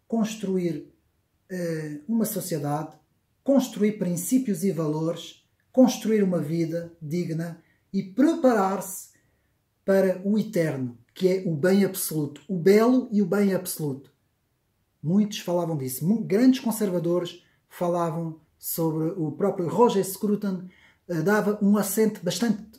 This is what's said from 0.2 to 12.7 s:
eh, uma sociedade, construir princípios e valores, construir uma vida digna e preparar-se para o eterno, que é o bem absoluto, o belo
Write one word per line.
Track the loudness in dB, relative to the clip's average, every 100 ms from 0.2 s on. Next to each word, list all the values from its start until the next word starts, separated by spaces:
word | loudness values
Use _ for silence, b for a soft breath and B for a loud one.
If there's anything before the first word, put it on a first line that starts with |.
| -2 -4 -4 0 -2 -4 -10 _ _ _ _ _ -12
eh, | -8 -6 -6 -6 -10 -4
uma | -2
sociedade, | -2 -4 -4 -4 -2 -4 -6 -14 _ _ _ _
construir | 2 2 2 0 -2 0
princípios | -2 -4 0 0 0 -2
e | -2
valores, | 0 -2 -2 -2 -4 -10 -20 _ _ _
construir | 4 4 4 0 2
uma | 2 0
vida | -2 -2 -2 -4 -8 -12
digna | -6 -4 -4 -4 -6 -10 b b b
e | -6
preparar-se | -4 2 2 4 4 4 2 -2 -6 -12 -16 _ _ _ _ _ _ _
para | 0 4 4 0
o | 0 0
eterno, | 0 0 -2 -2 -6 -8 _
que | -2 0
é | 2
o | -2
bem | 0 4 4
absoluto, | 2 0 -6 -4 -6 -8 -8
o | 0
belo | 4